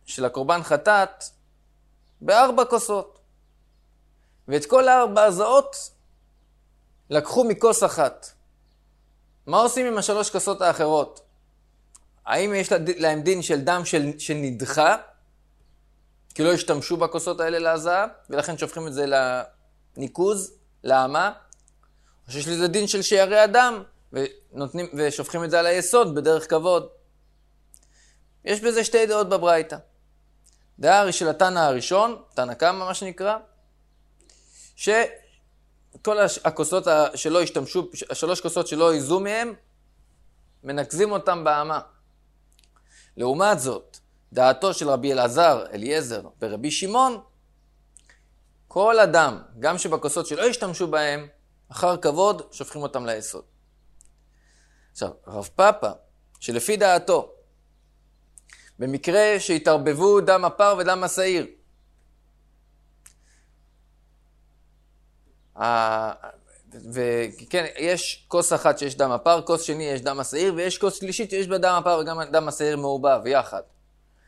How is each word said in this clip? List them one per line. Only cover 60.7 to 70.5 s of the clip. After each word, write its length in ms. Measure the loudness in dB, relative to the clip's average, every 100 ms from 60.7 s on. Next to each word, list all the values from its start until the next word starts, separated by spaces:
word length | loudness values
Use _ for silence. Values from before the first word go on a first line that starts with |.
| 2
ודם 240 | 0 0
השעיר, 440 | -2 0 0 -2 -4 -12 _ _ _ _ _ _ _ _ _ _ _ _ _ _ -20 _ _ _ _ _ _ _ _ _ _ _ _ _ _ _ _ _ _ _ _ _ _ _ _ -4
ה-, 560 | 0 2 2 0 -4 -8 -16 -20 _ _ _ -20 -12
וכן, 720 | -6 -2 -2 -4 -10 -6 -4 -4 -4
יש 480 | -4 -4 -6 -12 -4
כוס 260 | -2 0
אחת 260 | 2 2 0
שיש 160 | -2 -2
דם 160 | -2
הפר, 300 | 2 2 2
כוס 200 | 2 -2
שני 220 | -4 -6
יש 180 | -6 -6
דם 180 | -6 -6
השעיר, 340 | -6 -2 -2